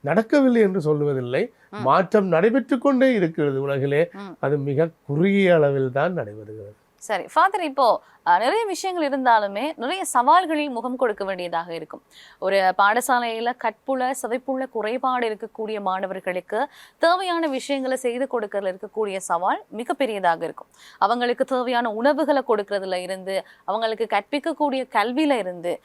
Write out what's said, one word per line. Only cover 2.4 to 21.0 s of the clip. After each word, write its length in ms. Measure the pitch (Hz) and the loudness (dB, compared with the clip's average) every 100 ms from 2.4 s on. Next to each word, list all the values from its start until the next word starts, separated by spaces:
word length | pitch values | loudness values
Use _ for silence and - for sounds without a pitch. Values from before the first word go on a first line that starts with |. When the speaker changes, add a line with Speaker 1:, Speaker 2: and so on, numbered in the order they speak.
| 220 254 - 262 | 4 2 0 0
Speaker 1:
கொண்டே 340 | 277 262 262 | 2 4 4
இருக்கிறது 480 | 226 165 165 147 135 | 4 0 0 0 0
உலகிலே. 500 | 139 139 139 143 170 | -2 -2 0 0 0
Speaker 2:
ம். 240 | 196 196 - | -4 -14 -6
Speaker 1:
அது 200 | 139 147 | -2 -2
மிக 300 | 143 139 165 - - | -2 0 -2 -4 -6
குறுகிய 480 | 143 190 202 190 | 0 2 4 4
அளவில் 380 | 165 143 139 131 | 4 4 2 -2
தான் 240 | 131 170 175 | 0 -2 -2
நடைபெறுகிறது. 640 | 104 107 107 107 101 - _ _ | -8 -12 -16 -16 -16 -20 _ _
Speaker 2:
சரி, 220 | - 196 - | -6 -6 -2
ஃபாதர், 300 | 311 381 403 | 2 2 2
இப்போ, 400 | 311 269 240 185 _ _ 170 | -4 0 2 2 _ _ 2
அ, 120 | 180 | 4
நிறைய 260 | 240 427 | 4 0
விஷயங்கள் 440 | 427 349 381 359 285 | -2 -4 -4 -2 -2
இருந்தாலுமே, 640 | 269 254 226 202 202 277 - | 0 4 4 2 -4 -6 -6
நிறைய 280 | 247 381 330 | -6 -4 -2
சவால்களில் 560 | 254 247 339 339 302 294 | 0 6 4 4 -2 -2
முகம் 260 | 233 247 247 | -4 -6 -2
கொடுக்க 280 | 247 208 | -2 -2
வேண்டியதாக 500 | 196 185 175 170 175 | -6 -6 -4 -6 -6
இருக்கும். 280 | 165 156 - _ - - - | -10 -12 -18 _ -20 -20 -6
ஒரு 360 | 185 196 185 185 | 0 2 4 4
பாடசாலையில 760 | 202 233 247 247 233 226 233 247 | 4 4 2 0 0 -4 -4 -2
கற்புல, 540 | 226 - - 262 254 277 | -4 -6 -4 -2 -2 -4
செவிப்புல 460 | 226 254 269 262 262 | -4 -6 -4 -6 -4
குறைபாடு 580 | 226 208 254 262 254 226 | -6 -4 -2 -2 -2 -2
இருக்கக்கூடிய 520 | 208 220 - 214 214 | -4 -12 -10 -8 -4
மாணவர்களுக்கு 880 | 196 185 190 190 185 180 - 214 285 - - - | -4 -2 -4 -6 -6 -6 -4 -4 -4 -8 -18 0
தேவையான 500 | 330 370 370 339 320 | 2 2 0 -2 -2
விஷயங்களை 480 | 262 - 277 262 262 | -4 -4 -4 -2 -2
செய்து 320 | 247 240 269 | -2 -4 -2
கொடுக்கறதுல 420 | 240 214 202 196 | -4 -4 -4 -4
இருக்கக்கூடிய 420 | 185 214 214 208 190 | -6 -8 -4 -4 -4
சவால் 460 | - 170 190 - - 208 | -2 -2 0 -2 -6 -10
மிகப்பெரியதாக 680 | 247 - 254 208 180 165 | -6 -4 -2 0 0 0
இருக்கும். 240 | 170 - - _ - | -4 -10 -18 _ -16
அவங்களுக்கு 460 | - | -2